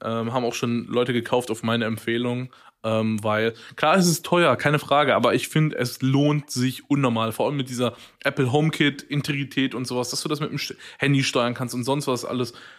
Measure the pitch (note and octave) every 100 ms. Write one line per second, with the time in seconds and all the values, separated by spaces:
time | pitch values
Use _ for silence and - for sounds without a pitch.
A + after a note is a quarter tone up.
0 | - A2+ A2+ B2+ A#2+ - A#2+ A#2+ - A#2+
1 | B2 A#2+ A#2 B2 - A2+ A2+ A#2 A2 A2
2 | - A#2 B2 B2 B2+ - - _ A2 A2
3 | A2 G#2+ A2 G#2+ A2 A2+ - - D3+ F#3
4 | F3 D#3+ - F3 E3 A#2+ D3 D3 - C#3+
5 | C#3+ G#2+ A#2+ G2+ - D#3+ D#3 - A#2+ -
6 | C3 C#3 D3 D3 - B2 B2+ B2+ - C#3+
7 | C3 A2+ A2+ - A#2 C#3+ B2+ B2 A#2+ -
8 | - _ C#3 C3+ B2+ D3 D#3+ - D3 C#3
9 | - D3 - C#3 C3+ - C3 A2 B2 B2
10 | B2 A#2+ D#3 D3 D3+ C#3+ - - - -
11 | C#3 C#3 C3+ C3 A#2+ A#2+ B2 B2 B2 C#3+
12 | C#3+ B2 - B2+ A#2 - -